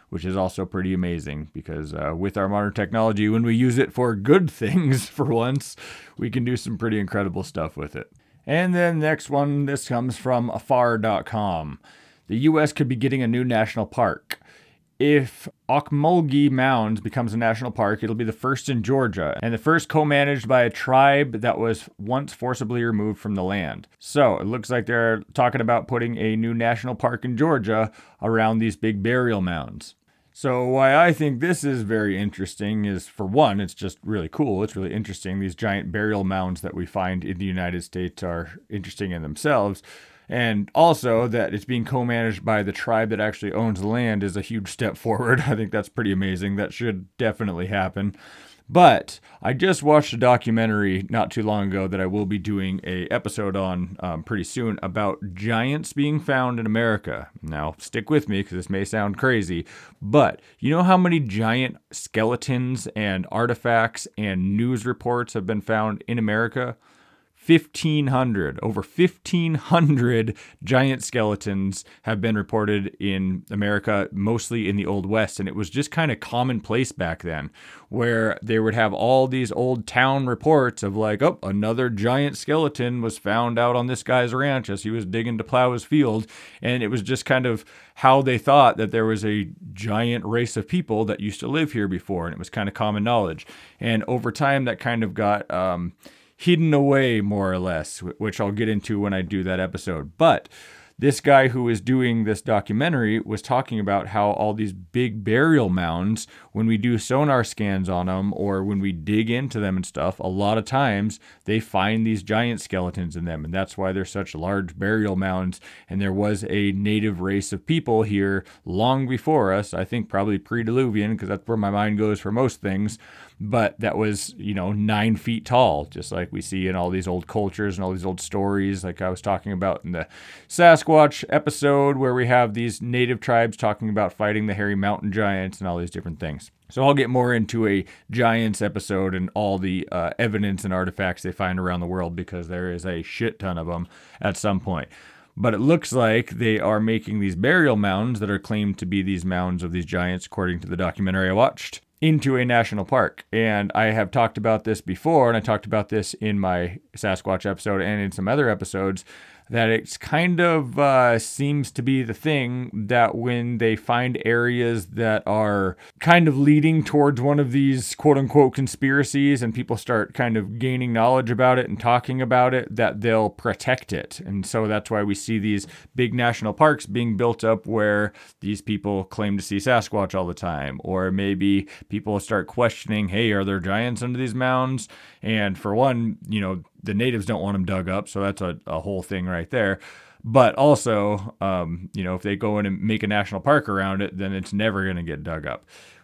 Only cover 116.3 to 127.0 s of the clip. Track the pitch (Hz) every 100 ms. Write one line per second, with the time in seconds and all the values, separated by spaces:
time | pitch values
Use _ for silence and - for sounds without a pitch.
116.3 | 104 110 101 101 98 104 107 107 87 92
117.3 | 98 - 98 - 160 139 110 110 101 98
118.3 | 98 - - - 90 120 131 131 127 -
119.3 | 156 98 95 101 87 95 120 104 98 104
120.3 | 98 - 117 113 123 127 104 104 113 98
121.3 | 101 - 113 101 104 107 104 107 104 101
122.3 | 113 131 - 101 95 107 113 - - -
123.3 | - 104 117 107 - 104 92 107 101 -
124.3 | - 101 98 92 104 107 107 110 107 -
125.3 | 113 - 123 120 73 73 85 87 90 87
126.3 | 98 - 95 92 92 90 92